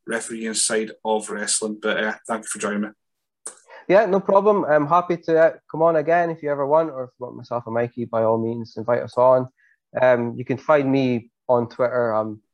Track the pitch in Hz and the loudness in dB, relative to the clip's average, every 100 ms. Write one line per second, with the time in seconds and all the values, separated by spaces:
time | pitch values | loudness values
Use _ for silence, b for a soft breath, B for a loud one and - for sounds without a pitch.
0 | - 113 - 113 113 107 - 110 110 - | -10 -8 -8 -8 -6 -2 -2 -2 -4 -6
1 | 110 110 104 101 104 - 110 107 107 101 | -4 -4 -4 -8 -4 -4 -4 -6 -4 -2
2 | 107 107 - 110 - 104 101 104 214 - | -4 -6 -8 -8 -8 -8 -6 -4 -6 -10
3 | _ _ _ _ - - B B B 185 | _ _ _ _ -20 -20 B B B 4
4 | 214 190 190 196 208 202 131 151 147 175 | 4 0 2 2 4 2 2 2 2 2
5 | 175 170 170 160 160 - _ 156 165 160 | 2 -4 0 4 4 2 _ -2 0 2
6 | 147 170 170 160 147 143 139 156 165 131 | 2 2 0 -2 -4 -2 2 2 0 -4
7 | 123 - 123 120 131 117 113 117 120 - | -12 -12 -14 -14 -8 -8 -4 -4 -4 -4
8 | 117 113 113 113 113 117 113 - 113 120 | -4 0 2 2 -2 -6 -10 -8 -4 -2
9 | 123 - 127 127 127 _ _ _ _ 120 | -2 2 4 4 2 _ _ _ _ 0
10 | 127 120 120 117 127 127 - 151 135 135 | 2 2 0 -6 -6 -4 2 2 2 0
11 | 131 120 - _ - 123 117 - 120 123 | 0 -2 -6 _ 0 0 0 -2 -2 0
12 | 120 110 110 107 _ | 0 -2 -4 -8 _